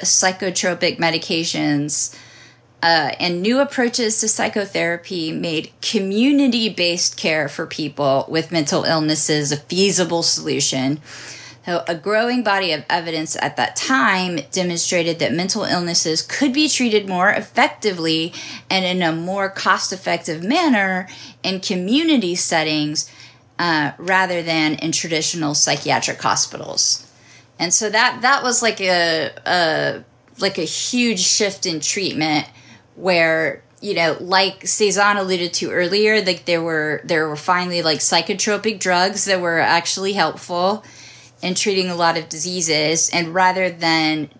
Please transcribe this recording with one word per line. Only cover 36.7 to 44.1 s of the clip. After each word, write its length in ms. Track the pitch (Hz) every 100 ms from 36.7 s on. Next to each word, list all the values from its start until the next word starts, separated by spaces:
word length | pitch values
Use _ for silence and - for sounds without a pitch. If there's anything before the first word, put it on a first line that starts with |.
| 160 151 147
there 220 | - 165 156
were 100 | 151
finally, 440 | - 180 180 175
like, 200 | 160 151
psychotropic 800 | - 175 165 196 - 202 214 202
drugs 440 | 190 175 185 202
that 160 | - 185
were 200 | 175 165
actually 520 | 117 170 170 - 196
helpful 720 | 202 160 - - 175 180 214 - - - - - _
in 120 | 180
treating 360 | 180 214 190 185
a 40 |
lot 220 | 175 170 165
of 100 | 160
diseases, 800 | 160 170 180 170 151 151 160 -
and 220 | 175 165
rather 340 | 170 185 185 180
than 600 | 170 165 160 156